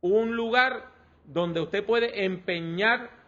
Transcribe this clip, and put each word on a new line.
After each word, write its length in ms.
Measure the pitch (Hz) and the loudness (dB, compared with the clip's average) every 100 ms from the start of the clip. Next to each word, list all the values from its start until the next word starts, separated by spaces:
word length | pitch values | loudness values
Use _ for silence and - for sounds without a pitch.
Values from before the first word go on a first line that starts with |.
un 340 | 180 208 226 233 | 4 2 2 -2
lugar 560 | 226 240 262 262 - - _ _ | 0 2 2 0 -10 -20 _ _
donde 380 | - 147 175 170 | -6 -2 0 0
usted 240 | 160 196 202 | -2 -4 2
puede 400 | 233 233 202 190 | 2 2 0 -2
empeñar 840 | 185 185 170 165 170 214 240 240 - | -2 -4 -4 -4 0 2 2 -2 -18